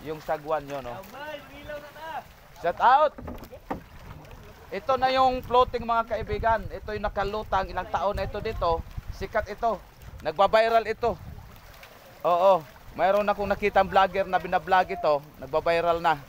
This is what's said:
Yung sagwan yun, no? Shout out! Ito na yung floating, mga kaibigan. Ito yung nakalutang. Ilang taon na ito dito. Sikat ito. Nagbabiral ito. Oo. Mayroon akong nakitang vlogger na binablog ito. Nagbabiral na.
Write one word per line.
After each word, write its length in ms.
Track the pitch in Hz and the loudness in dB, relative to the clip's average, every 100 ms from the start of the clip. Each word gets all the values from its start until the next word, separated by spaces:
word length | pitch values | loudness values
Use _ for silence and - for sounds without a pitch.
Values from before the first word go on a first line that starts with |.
Yung 140 | 131 156 | -10 -12
sagwan 460 | 151 156 147 156 143 | -6 -6 -2 -4 -4
yun, 160 | 143 | -10
no? 140 | 123 120 196 262 294 302 269 277 294 294 294 294 320 285 - - - - | -10 -12 -14 -14 -12 -14 -16 -18 -14 -14 -14 -16 -12 -12 -12 -20 -20 -6
Shout 220 | 165 175 | -4 2
out! 320 | 202 269 302 - - - - - - - - - - - - - - - - | 4 6 4 0 -12 -12 -14 -18 -10 -12 -12 -20 -18 -18 -18 -20 -20 -20 -10
Ito 260 | 196 202 262 | -10 -2 0
na 140 | 262 | 2
yung 320 | 262 262 254 254 | 4 2 2 2
floating, 400 | 240 254 240 226 | 4 4 2 -2
mga 180 | 226 226 | -2 0
kaibigan. 500 | 220 208 208 220 226 - | -4 -4 -2 0 0 -2
Ito 180 | 165 - | -10 -8
yung 140 | 208 202 | -6 -4
nakalutang. 640 | 208 202 208 220 196 190 | -2 -4 -4 -2 -2 -2
Ilang 180 | 180 180 | -6 -4
taon 240 | 190 185 196 | -2 -2 -2
na 100 | 196 | -4
ito 140 | 208 | -6
dito. 420 | 208 226 180 165 - - - - | -6 -2 0 0 -2 -12 -12 -10
Sikat 320 | 190 220 208 | -4 -4 -4
ito. 300 | 208 233 190 - - - - 147 | -2 -2 -2 -8 -20 -18 -8 -8
Nagbabiral 580 | 165 196 220 226 226 214 | 2 4 6 6 4 2
ito. 240 | 220 240 180 - - - - - - - - - - 156 | -2 -2 -2 -10 -16 -18 -20 -20 -20 -20 -20 -20 -4 0
Oo. 400 | 175 190 185 143 - - - | 6 6 6 2 -20 -16 0
Mayroon 320 | 175 202 208 | 2 4 2
akong 180 | 202 202 | 0 0
nakitang 380 | 196 202 196 190 | 0 2 4 4
vlogger 400 | 190 190 185 185 | 4 4 2 0
na 160 | 185 | -2
binablog 480 | 170 180 165 190 185 | 0 -2 2 2 2
ito. 320 | 185 170 147 147 - | 0 2 2 -2 -16
Nagbabiral 640 | 131 156 160 170 170 170 | -4 -2 2 2 2 2
na. 160 | 170 151 | 2 0